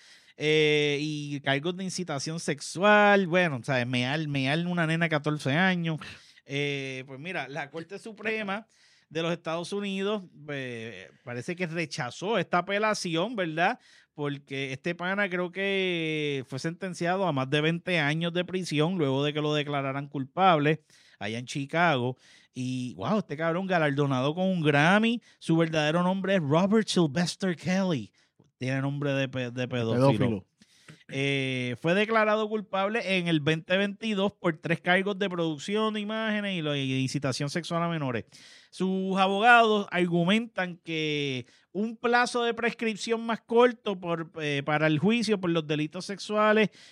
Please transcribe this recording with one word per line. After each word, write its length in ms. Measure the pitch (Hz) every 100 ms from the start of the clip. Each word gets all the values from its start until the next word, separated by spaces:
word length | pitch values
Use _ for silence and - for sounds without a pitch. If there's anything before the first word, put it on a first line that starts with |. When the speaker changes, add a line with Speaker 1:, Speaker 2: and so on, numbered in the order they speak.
| - - _ -
Speaker 1:
eh, 600 | 151 156 151 151 147 143
y 380 | 151 151 147 143
cargos 340 | 139 139 156 185
de 60 |
incitación 560 | 185 - 170 139 156 160
sexual, 880 | - 139 - 156 208 208 208 202 185
bueno, 300 | 180 175 131
o 60 |
sea, 200 | 113 131 120
mear, 420 | 127 123 151 156
mear 380 | 139 131 156 175
una 180 | 175 160
nena 180 | 165 165
de 40 |
catorce 420 | 156 151 151 135
años. 480 | 147 190 180 165 156 - - - - -
Eh, 580 | 139 143 139 135 131 135
pues 120 | 135
mira, 280 | 165 175 131
la 200 | 147 143
Corte 300 | 160 165 196
Suprema 680 | 233 214 214 220 202 196 214 _ _ _ _
de 120 | 156
los 100 | 165
Estados 420 | 170 165 165 170
Unidos, 500 | 202 202 190 196 214 180 120 147
pues, 640 | 143 127 117 113 92 90 -
parece 320 | - 123 123 175
que 100 | 175
rechazó 680 | 165 156 - 123 - 180 226
esta 220 | 165 175
apelación, 760 | 185 202 214 202 180 160 202 240
¿verdad? 440 | 175 156 180 247 _ - _
Porque 600 | - 143 139 - 135 135
este 220 | 131 175 175
pana 340 | 175 196 202
creo 220 | 180 180
que 920 | 185 196 196 185 175 160 156 147 139 120
fue 120 | 131
sentenciado 680 | 165 170 190 170 170 185 185
a 40 |
más 180 | 139 131
de 120 | 147
veinte 380 | 156 170 180 175
años 340 | 143 160 170
de 120 | 170 175
prisión 520 | 185 175 147 156 190
luego 260 | 139 135
de 100 | 147
que 80 | 147
lo 120 | 151
declararan 540 | 151 147 143 135 135 143
culpable 720 | 143 131 - 190 160 147 156 _ _ _ -
allá 180 | 104 113
en 60 | 127
Chicago. 720 | 147 139 160 175 135 123 123 _ - _
Y, 420 | - 127 127 123 90
wow, 240 | 107 208
este 180 | 180 147
cabrón 300 | 165 165 190
galardonado 640 | 180 151 143 143 127 135
con 120 | 165 190
un 160 | 185
Grammy, 600 | 151 143 156 202 226 240 - _
su 180 | - 165
verdadero 440 | 165 160 151 165
nombre 320 | 180 196 190 196
es 60 |
Robert 460 | 143 160 190 220 208
Sylvester 680 | 185 165 147 175 - 190 165
Kelly. 560 | 151 185 185 147 101 _ _ _ _ -
Tiene 240 | 127 135
nombre 300 | 139 143 143
de 160 | 135 135
pe-, 220 | 131 123
de 160 | 123 123
pedófilo. 500 | 123 113 120 135 113
Speaker 2:
Pedófilo. 280 | - 104 - _ _ _ - 156 -
Speaker 1:
Eh, 680 | 135 139 139 131 131 123 120
fue 120 | 160
declarado 560 | 185 214 226 214 214 214
culpable 680 | 220 190 190 196 226 185 190
en 100 | 170
el 100 | 160
veinte 380 | 143 160 156 185
veintidós 560 | 202 196 226 202 202
por 240 | - 185 156
tres 240 | 156 165
cargos 360 | 180 180 196 196
de 120 | 196
producción 640 | 180 165 147 - 208 220
de 60 | 214
imágenes 560 | 208 220 220 214 202 185
y 40 |
lo-, 140 | 151 143
y 200 | 135 131
incitación 500 | 131 143 135 127 143
sexual 340 | 180 156 170
a 40 | 170
menores. 380 | 165 139 117 - - - - _
Sus 440 | - 185 190 190 190
abogados 680 | 190 196 233 240 226 214 202
argumentan 840 | 180 180 170 170 214 233 - 180 170
que 680 | - 160 156 147 143 127 120 _ _
un 240 | 180 220 226
plazo 480 | 240 240 240 247
de 100 | 233
prescripción 680 | 226 226 226 226 202 - 226 233
más 140 | 214
corto 560 | - 233 247 233 - 190
por, 340 | 180 170 160 160
eh, 220 | 151 143 139
para 220 | 151 156
el 120 | 151
juicio 400 | 180 233 214 208
por 100 | 185
los 140 | 170 151
delitos 400 | 151 156 180 175
sexuales 680 | 196 - 214 214 214 208 - -